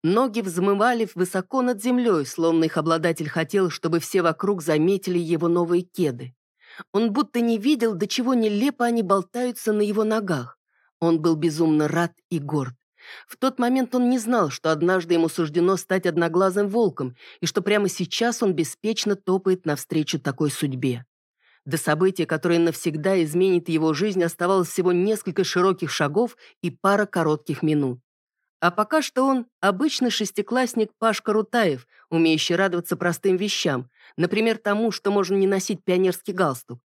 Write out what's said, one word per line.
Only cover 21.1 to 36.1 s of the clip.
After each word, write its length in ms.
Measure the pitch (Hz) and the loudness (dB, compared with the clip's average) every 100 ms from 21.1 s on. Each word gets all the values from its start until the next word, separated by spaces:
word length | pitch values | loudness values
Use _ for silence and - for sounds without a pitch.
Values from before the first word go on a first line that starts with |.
| _ _ _ _ _ - | _ _ _ _ _ -8
До 120 | 156 | -4
события, 480 | - 151 190 185 156 | -2 2 0 0 -2
которое 340 | 156 170 170 | -2 2 2
навсегда 640 | 165 156 170 156 170 190 | 2 0 -4 -2 0 0
изменит 460 | 160 165 190 175 170 | 2 2 2 2 0
его 240 | 160 160 | 0 2
жизнь, 300 | 147 214 185 | 2 0 0
оставалось 460 | 170 - 175 190 175 | -2 0 0 2 0
всего 220 | - 180 | 0 2
несколько 520 | 180 196 214 - 170 | 2 2 0 -2 -2
широких 480 | 185 180 185 185 151 | 0 2 2 0 -4
шагов 460 | - 147 160 233 - - _ | -2 0 0 -2 -4 -20 _
и 80 | 175 | -8
пара 360 | - 196 202 208 | -2 2 2 0
коротких 580 | 180 156 151 - 143 | 0 0 0 -4 -4
минут. 360 | 156 151 139 123 _ _ _ _ _ _ | 0 0 0 -4 _ _ _ _ _ _
А 100 | 170 | 0
пока 300 | 180 208 311 | 0 0 0
что 240 | 269 - 269 | 0 0 2
он 200 | 262 233 _ | 0 -4 _
обычный 480 | 196 190 294 - 247 | 0 2 -2 0 -2
шестиклассник 840 | - 208 - 202 247 247 240 214 _ | 0 -4 -4 -2 0 0 0 -4 _
Пашка 320 | 220 208 - | -2 0 -2
Рутаев, 560 | 214 214 240 202 131 - _ _ | -2 0 0 0 -2 -8 _ _
умеющий 460 | 165 165 160 - 170 | 2 2 2 0 0
радоваться 420 | 196 175 175 180 | 0 -2 -4 -2
простым 400 | 180 170 196 185 | -2 0 0 0
вещам, 520 | 202 - 175 131 - _ - - | 0 -2 -2 -2 -6 _ -18 -4
например, 400 | 175 202 226 220 | -2 2 0 0
тому, 340 | 208 208 226 | -2 0 0
что 200 | - 202 | -2 0
можно 240 | 202 180 196 | 0 0 2
не 120 | 190 | 2
носить 360 | 190 - 202 - | 0 -2 -6 0
пионерский 480 | 180 185 | 2 2